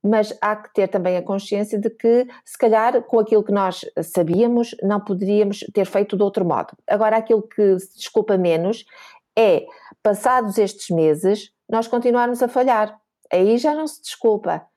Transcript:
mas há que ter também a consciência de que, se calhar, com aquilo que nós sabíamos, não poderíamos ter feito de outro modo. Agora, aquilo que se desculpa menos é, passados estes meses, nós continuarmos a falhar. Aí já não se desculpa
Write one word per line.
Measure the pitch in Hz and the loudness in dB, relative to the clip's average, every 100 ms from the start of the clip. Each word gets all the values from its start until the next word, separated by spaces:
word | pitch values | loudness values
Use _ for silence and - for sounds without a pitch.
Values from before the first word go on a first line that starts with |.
mas | 208 220 214 - | 2 2 0 -2
há | 208 214 | -4 -4
que | - | -6
ter | - 190 | -2 0
também | 196 180 180 | 0 -2 -2
a | |
consciência | 180 196 196 202 208 208 | -4 -8 -4 -4 -4 -4
de | 208 | -4
que, | - 233 240 247 - | -2 2 2 0 -8
se | - - | -20 -2
calhar, | 233 220 226 254 | 2 4 2 0
com | - 226 | 0 0
aquilo | 220 220 | 2 2
que | 208 | 2
nós | 202 190 180 - - | 0 -2 -4 -10 -8
sabíamos, | 160 - 165 175 233 240 233 - | -4 -2 0 2 2 0 -2 -4
não | 196 208 | -2 -2
poderíamos | 208 185 196 208 202 208 - | -4 -4 0 0 0 -2 -6
ter | - | -2
feito | 190 196 202 190 | 0 0 -2 0
de | |
outro | 202 202 | 0 0
modo. | 175 127 - - - | -2 -2 -4 -12 -4
Agora, | 202 220 220 | 0 2 0
aquilo | 220 220 | 2 0
que | 220 - 202 185 | 0 0 2 2
se | 185 _ | -4 _
desculpa | - 226 214 190 | -4 -2 0 0
menos | 180 165 175 226 - - - - _ - | 2 0 -2 -4 -10 -20 -20 -20 _ 2
é, | 220 160 - - - - | 4 2 -2 -20 -20 -4
passados | 214 202 247 254 220 196 | -2 0 2 2 0 -2
estes | 202 - - | -2 -2 -4
meses, | 170 156 151 190 214 - _ _ | 2 2 2 2 0 -4 _ _
nós | 226 226 | -4 -2
continuarmos | 240 247 240 240 240 | -2 0 0 0 0
a | 247 | -2
falhar. | 254 254 226 214 214 _ _ _ | 0 2 2 -2 -6 _ _ _
Aí | 175 196 233 | 0 2 2
já | 294 | 0
não | 302 311 | -2 -6
se | - | -10
desculpa | - - 226 208 185 160 - | -16 -2 0 0 -2 -6 -8